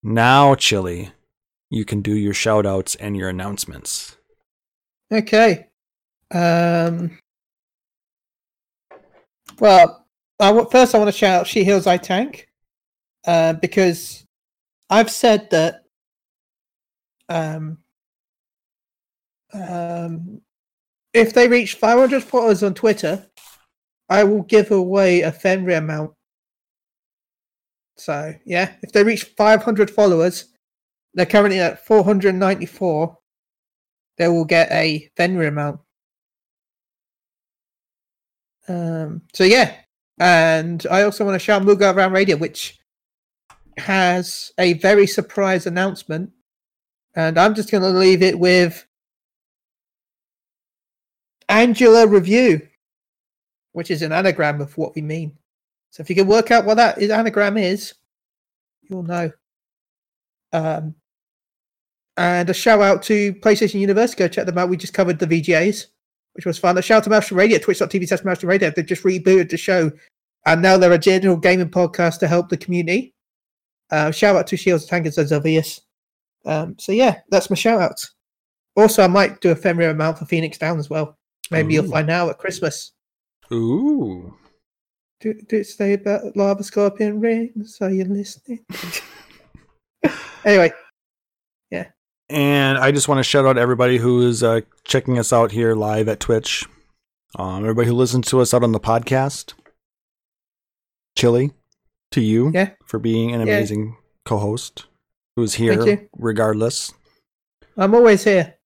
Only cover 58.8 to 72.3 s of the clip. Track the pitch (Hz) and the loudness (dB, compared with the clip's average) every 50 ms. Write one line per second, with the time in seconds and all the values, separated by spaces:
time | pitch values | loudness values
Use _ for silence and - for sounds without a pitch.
58.8 | _ _ 196 185 175 165 175 175 170 160 156 _ _ _ _ _ _ _ _ _ | _ _ -14 -12 -10 -8 -6 -6 -6 -8 -10 _ _ _ _ _ _ _ _ _
59.8 | _ _ _ _ _ _ _ _ _ _ _ _ _ _ - 165 160 165 156 160 | _ _ _ _ _ _ _ _ _ _ _ _ _ _ -6 -4 -4 -4 -6 -6
60.8 | 156 156 156 _ _ _ _ _ _ _ _ _ _ _ _ _ _ _ _ _ | -8 -12 -16 _ _ _ _ _ _ _ _ _ _ _ _ _ _ _ _ _
61.8 | _ _ _ _ _ _ _ - 175 175 180 175 175 175 185 - - 233 226 208 | _ _ _ _ _ _ _ -2 -2 0 0 0 -2 -2 -4 -2 2 2 4 4
62.8 | 208 196 196 196 - - 220 208 208 202 185 202 - 220 214 220 233 190 - 202 | 4 4 2 0 0 -2 0 0 0 -2 -4 -2 2 2 2 2 0 -2 -2 -2
63.8 | 196 196 196 208 233 247 - - 185 170 - - - 180 170 180 180 180 185 165 | -2 0 0 0 0 -2 0 -2 -4 -2 -2 -4 -6 -4 -4 -4 -2 -2 -4 -6
64.8 | - - - - 190 175 180 151 185 160 170 170 147 - 170 156 170 208 208 214 | -8 -10 -2 -2 -2 0 0 -4 -2 -2 -2 -2 0 0 0 0 2 0 -2 -4
65.8 | - _ _ _ _ _ _ _ _ _ _ - - 180 160 - - 190 185 180 | -10 _ _ _ _ _ _ _ _ _ _ -10 -8 -8 -8 -2 -2 0 0 0
66.8 | 185 - 220 220 214 202 220 214 214 - 196 180 196 220 220 160 - - 185 - | 0 2 2 2 4 2 0 0 0 0 0 2 2 4 2 2 2 -2 -2 -2
67.8 | 196 - - 196 180 165 196 175 - 190 180 175 - 170 190 196 190 160 151 - | -4 -4 -4 -6 -2 -2 -4 -4 -2 -6 -6 -6 -2 -2 0 0 0 -2 -2 -4
68.8 | 160 - 180 - - 190 185 185 156 185 190 190 175 170 - 165 - - 185 180 | -6 -6 -8 -2 -2 -2 -2 0 2 4 4 4 2 0 -6 -8 -4 -2 0 0
69.8 | 165 156 151 _ _ _ _ _ _ _ _ _ _ 156 160 165 175 185 190 190 | 0 -2 -4 _ _ _ _ _ _ _ _ _ _ 0 2 2 4 4 4 6
70.8 | 185 175 175 165 156 196 185 185 185 196 180 165 151 180 185 185 180 165 - 185 | 6 6 4 4 4 2 2 2 2 2 0 2 2 2 2 2 0 -2 0 -2
71.8 | 180 170 - - 170 170 160 - - 156 | -2 -2 0 -2 -2 -2 -2 -2 -2 0